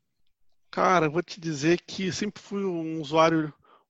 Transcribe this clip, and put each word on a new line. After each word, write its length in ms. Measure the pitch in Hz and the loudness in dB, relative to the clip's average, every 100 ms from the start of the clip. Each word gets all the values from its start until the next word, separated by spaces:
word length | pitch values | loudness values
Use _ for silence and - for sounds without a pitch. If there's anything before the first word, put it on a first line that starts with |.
| _ _ _ _ _ _ _ | _ _ _ _ _ _ _
Cara, 360 | - 180 180 156 | 0 2 4 2
eu 40 | |
vou 100 | 156 | -2
te 200 | - - | -6 -8
dizer 400 | 165 147 151 175 | -8 -2 2 0
que 280 | - - 190 | -2 -8 -6
sempre 280 | - 214 - | -4 -6 -8
fui 240 | - 202 | -10 -6
um 360 | 196 170 160 160 | -4 -4 -6 -8
usuário, 520 | 139 160 165 160 156 - _ _ | 0 4 6 4 0 -6 _ _